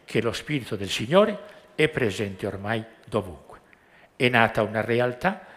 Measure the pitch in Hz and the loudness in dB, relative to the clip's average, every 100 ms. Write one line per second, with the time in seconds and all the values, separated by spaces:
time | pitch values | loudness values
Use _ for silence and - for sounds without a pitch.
0 | - 117 113 104 - 147 113 104 98 - | -6 -2 -2 -2 -4 -6 -4 -6 -6 -6
1 | 113 180 220 196 - - - - 151 - | 2 4 4 2 -10 -20 -8 0 0 2
2 | 117 95 101 95 104 95 101 113 107 - | -2 -2 -4 -6 -6 -6 -4 -4 -6 -14
3 | - 113 92 90 - - - _ _ - | -6 -4 -4 -8 -18 -20 -20 _ _ -20
4 | - - 123 123 110 - 104 110 107 117 | -16 0 4 6 4 4 0 0 0 0
5 | 123 123 180 202 - | 0 0 -2 -2 -8